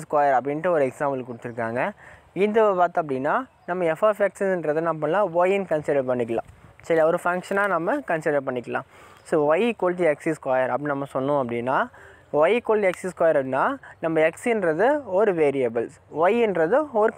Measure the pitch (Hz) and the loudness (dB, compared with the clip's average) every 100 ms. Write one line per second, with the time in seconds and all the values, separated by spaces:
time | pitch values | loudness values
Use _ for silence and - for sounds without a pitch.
0 | 156 147 143 127 131 147 180 165 131 - | -2 2 4 2 0 -4 0 2 0 -2
1 | 143 135 123 117 120 117 113 120 175 - | -4 -4 -8 -12 -10 -6 -4 -2 -4 -8
2 | - - _ 170 208 220 214 180 175 175 | -20 -20 _ -2 0 4 2 4 0 0
3 | 156 131 143 180 262 _ - 180 170 160 | -4 -2 -2 -2 -4 _ -8 -2 -2 2
4 | 214 208 196 - 196 185 156 151 165 160 | 0 2 -2 -2 -2 -2 -2 -2 -2 -2
5 | 151 185 202 165 180 202 190 156 147 143 | -2 0 0 2 2 2 0 -2 0 0
6 | 127 123 117 113 - - - - - 160 | 0 -2 -2 -4 -6 -16 -20 -12 -2 2
7 | 160 170 175 180 - 196 202 170 175 294 | 2 2 -2 -4 -2 -2 0 -2 -2 -4
8 | 269 165 156 143 135 127 120 123 131 - | -2 -2 0 -2 -2 -6 -4 -8 -8 -20
9 | - - - 160 147 160 233 226 180 180 | -20 -16 -2 2 2 2 0 0 -2 0
10 | 165 147 165 156 139 131 127 127 147 139 | 0 0 -2 -4 0 0 0 -2 -2 -4
11 | 139 135 135 147 123 120 120 147 240 - | -4 -4 0 0 -2 -2 -2 -2 -2 -8
12 | - - - 147 165 233 - 214 190 175 | -20 -20 -4 2 2 2 0 2 2 -2
13 | 185 - 165 151 131 135 196 277 - - | -6 0 2 2 0 0 0 -2 -12 -8
14 | 165 160 160 165 247 220 175 156 233 302 | -2 2 2 0 -2 0 0 2 2 2
15 | 247 185 214 175 147 139 123 117 113 - | 0 2 2 4 2 2 -2 -2 -6 -10
16 | - 147 175 233 220 175 160 254 202 220 | -10 0 2 4 2 2 2 2 0 0
17 | 220 | 0